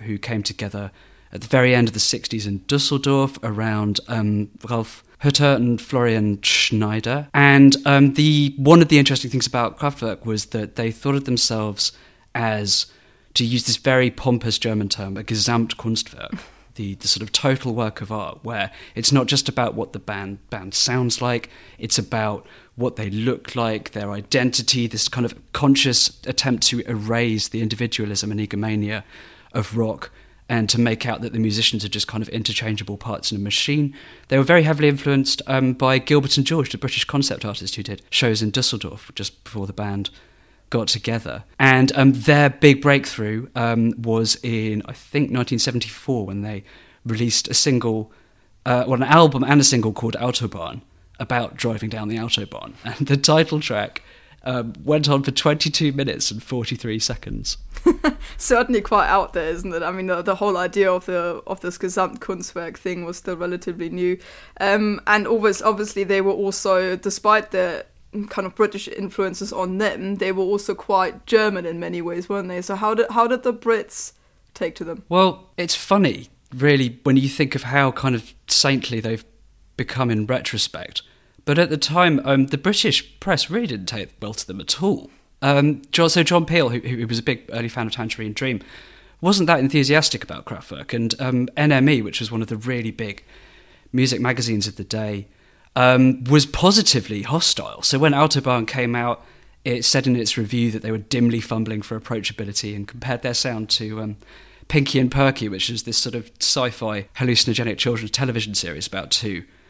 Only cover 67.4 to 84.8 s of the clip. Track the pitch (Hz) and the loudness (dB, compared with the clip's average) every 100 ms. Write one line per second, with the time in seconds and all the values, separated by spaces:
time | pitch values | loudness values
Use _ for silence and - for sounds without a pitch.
67.4 | 214 190 180 160 - _ - 214 208 - | 2 -2 -2 -4 -12 _ -14 -10 -8 -6
68.4 | 190 - 208 202 - - 196 - 190 185 | -8 0 0 0 -10 -10 -8 -4 -4 -4
69.4 | 202 - 185 185 208 - 190 202 190 190 | -8 -6 -4 -2 -2 -2 -6 -4 -2 -2
70.4 | 190 202 202 190 - 190 185 - - 226 | -2 -2 -4 -8 -2 0 0 -4 0 2
71.4 | 214 196 170 170 170 175 170 170 180 202 | 2 -2 -6 -8 -6 -6 -6 -8 -6 -6
72.4 | 185 180 185 196 214 220 233 214 233 247 | -6 -8 -6 -4 0 0 0 2 2 2
73.4 | 247 240 233 226 - - - _ _ _ | -2 -2 0 0 -2 -12 -14 _ _ _
74.4 | _ - 175 - 160 165 - 175 190 - | _ -8 -8 -6 -10 -10 0 4 4 2
75.4 | - - 175 - - 196 175 - - _ | -12 -8 -4 -4 2 4 4 2 -10 _
76.4 | _ 127 143 143 123 120 143 135 135 139 | _ 0 4 4 2 -2 4 4 4 0
77.4 | 139 135 120 139 135 - 135 120 - - | -2 -2 -2 2 2 0 -2 -2 -6 -20
78.4 | - - 139 135 - 117 110 113 - _ | -2 2 2 0 -2 -6 -4 -6 -8 _
79.4 | _ _ _ - 117 127 123 110 107 127 | _ _ _ -10 -6 -2 0 0 0 -2
80.4 | - 110 - - - - - _ _ _ | -4 -4 -4 -6 -10 -10 -12 _ _ _
81.4 | - 143 175 151 - 165 180 143 131 139 | 0 2 2 0 0 4 4 4 2 2
82.4 | 135 139 190 202 220 - - - - 165 | 2 0 0 2 2 0 -4 -10 -2 -2
83.4 | - 196 226 110 92 110 90 _ 104 110 | 0 -2 -4 -6 -8 -8 -10 _ -10 -8
84.4 | - 95 - - | -10 -10 -6 -2